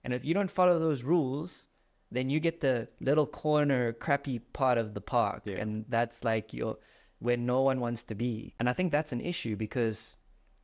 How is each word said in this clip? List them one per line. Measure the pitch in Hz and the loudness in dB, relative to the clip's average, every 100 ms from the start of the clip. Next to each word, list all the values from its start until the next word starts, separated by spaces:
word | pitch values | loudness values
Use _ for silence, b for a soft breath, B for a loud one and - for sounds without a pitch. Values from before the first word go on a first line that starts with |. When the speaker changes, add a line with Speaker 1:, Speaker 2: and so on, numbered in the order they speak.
Speaker 1:
And | 131 | -6
if | 123 | -4
you | 131 | 0
don't | 185 190 | 0 0
follow | - 180 170 | 2 4 4
those | 165 135 | 2 0
rules, | 123 175 131 139 180 - - _ _ _ _ | 2 2 2 -2 -6 -12 -18 _ _ _ _
then | 120 131 | -4 0
you | 151 | 2
get | 160 - | 0 0
the | 135 123 113 - | 0 0 -2 -4
little | 127 151 143 | 0 2 2
corner | - 151 151 143 127 117 | -2 0 2 4 2 0
crappy | 117 - 143 139 120 | -2 -2 -2 0 -6
part | - - 131 120 | -8 -2 2 2
of | 110 | 0
the | 104 | -6
park. | - 120 104 - 104 | -2 0 0 -2 -6
Speaker 2:
Yeah. | 95 | -4
Speaker 1:
And | 107 107 107 | -4 -4 -2
that's, | 117 117 - | -2 -2 -2
like, | 117 113 - | -2 -2 -2
your, | 120 113 - b b b b | -6 -4 -6 b b b b
where | 123 120 | 0 0
no | 120 127 | 2 2
one | 135 131 | 4 2
wants | 120 117 | -2 -4
to | - | -6
be. | 104 123 110 - - | -4 -2 -4 -8 -2
And | 123 | 0
I | |
think | 127 180 | 2 2
that's | 147 156 | 2 0
an | 120 | -4
issue | - 170 117 104 | -4 -4 -4 -2
because | 110 127 113 107 - - _ - _ _ | -2 0 0 0 -8 -14 _ -20 _ _